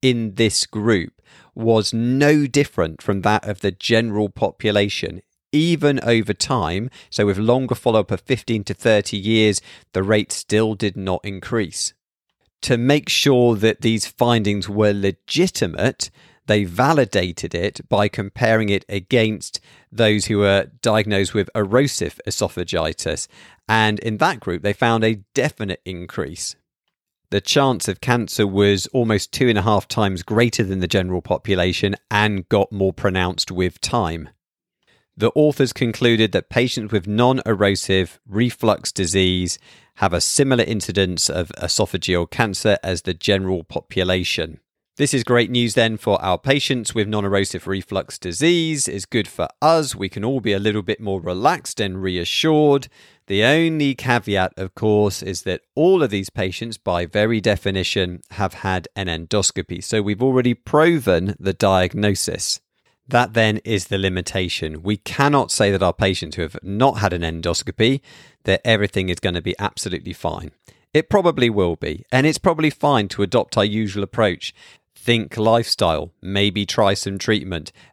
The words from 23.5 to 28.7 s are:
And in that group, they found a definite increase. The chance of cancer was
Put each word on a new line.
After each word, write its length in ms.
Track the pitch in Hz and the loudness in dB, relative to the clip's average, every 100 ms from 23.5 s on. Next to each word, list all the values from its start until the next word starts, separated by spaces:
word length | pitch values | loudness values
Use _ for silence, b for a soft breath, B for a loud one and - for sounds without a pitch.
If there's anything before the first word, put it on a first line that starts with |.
| B - | B 0
And 320 | 110 107 107 | 4 4 2
in 180 | 113 107 | -4 0
that 220 | 165 131 | 0 0
group, 240 | 95 87 | -6 -2
they 100 | 101 | -2
found 300 | - 120 113 | 0 0 2
a 180 | 110 107 - | 0 -2 -4
definite 480 | - 147 - 101 - 92 | -2 -2 -4 -8 -8 -8
increase. 680 | 87 92 - 73 85 - - _ _ _ _ _ _ - | -12 -10 -8 -8 -8 -12 -12 _ _ _ _ _ _ -4
The 100 | 101 | -4
chance 480 | - 143 135 104 - | 0 2 2 0 -4
of 140 | 90 | -4
cancer 460 | 123 120 101 - 104 | 0 0 0 0 0
was 400 | 98 101 | 4 2